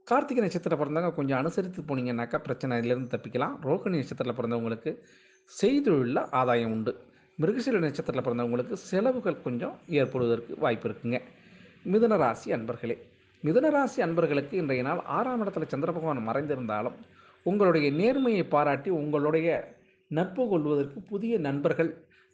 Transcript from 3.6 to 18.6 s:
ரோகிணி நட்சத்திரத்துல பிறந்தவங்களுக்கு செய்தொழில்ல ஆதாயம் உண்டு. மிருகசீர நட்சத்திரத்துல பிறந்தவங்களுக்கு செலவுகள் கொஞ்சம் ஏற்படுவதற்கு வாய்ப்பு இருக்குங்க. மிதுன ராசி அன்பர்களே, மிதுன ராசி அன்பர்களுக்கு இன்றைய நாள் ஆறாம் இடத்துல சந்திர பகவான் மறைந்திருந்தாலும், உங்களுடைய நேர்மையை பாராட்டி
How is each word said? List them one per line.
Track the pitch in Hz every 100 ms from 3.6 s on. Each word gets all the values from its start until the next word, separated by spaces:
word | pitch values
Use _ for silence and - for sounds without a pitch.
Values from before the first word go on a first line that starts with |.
ரோகிணி | 135 175 208 170
நட்சத்திரத்துல | - 135 123
பிறந்தவங்களுக்கு | 120 117 117 113 113 - 170 - - _ _ _ -
செய்தொழில்ல | 202 285 285 151 120 131 -
ஆதாயம் | 131 127 120 113
உண்டு. | 113 110 - - _ _ -
மிருகசீர | 160 240 240 220
நட்சத்திரத்துல | 156 139 160 131
பிறந்தவங்களுக்கு | 123 120 120 120 127
செலவுகள் | 294 - 190 233 254 202 147
கொஞ்சம் | - 123 202 370 -
ஏற்படுவதற்கு | 147 131 131 120 117 - -
வாய்ப்பு | 135 113 113
இருக்குங்க. | 107 117 123 - - - - - -
மிதுன | 196 202 233 202
ராசி | 131 113 -
அன்பர்களே, | 139 110 117 117 120 - _ _ _
மிதுன | 147 190 302
ராசி | 294 269 -
அன்பர்களுக்கு | 170 165 165 143 139 190
இன்றைய | 151 131
நாள் | 127 170
ஆறாம் | - 151 247 247
இடத்துல | 202 190 156
சந்திர | 135 165
பகவான் | 170 160 135 110
மறைந்திருந்தாலும், | 123 151 135 120 107 120 - - - - -
உங்களுடைய | - 202 190 165 143
நேர்மையை | 147 214 269 254 208 165
பாராட்டி | 147